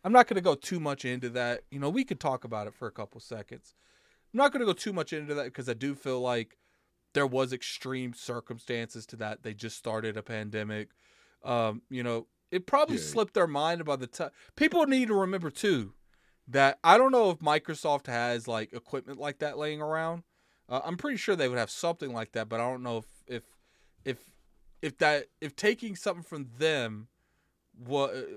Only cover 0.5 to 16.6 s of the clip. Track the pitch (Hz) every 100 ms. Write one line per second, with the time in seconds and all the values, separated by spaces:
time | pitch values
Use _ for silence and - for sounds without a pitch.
0.5 | 143 - 180 151 139 127 127 123 120 120
1.5 | 120 _ 139 139 220 262 160 151 131 117
2.5 | 110 104 - 113 - 104 117 - 110 101
3.5 | 120 _ _ _ _ _ _ _ 226 285
4.5 | 277 226 175 214 185 151 156 147 147 131
5.5 | 131 127 113 135 139 139 127 123 120 113
6.5 | _ _ _ _ _ _ 143 139 127 131
7.5 | 127 - - 131 131 127 117 - 120 -
8.5 | 117 - 120 113 117 110 110 107 107 -
9.5 | 107 113 - 117 110 110 107 107 110 107
10.5 | 110 107 107 104 _ _ _ _ _ -
11.5 | 120 113 110 _ 127 120 117 - _ _
12.5 | 185 180 277 311 262 156 226 208 214 170
13.5 | 143 160 170 156 135 123 - 156 _ -
14.5 | - 311 339 294 262 240 202 190 190 165
15.5 | - 208 151 98 - _ _ _ _ -
16.5 | 135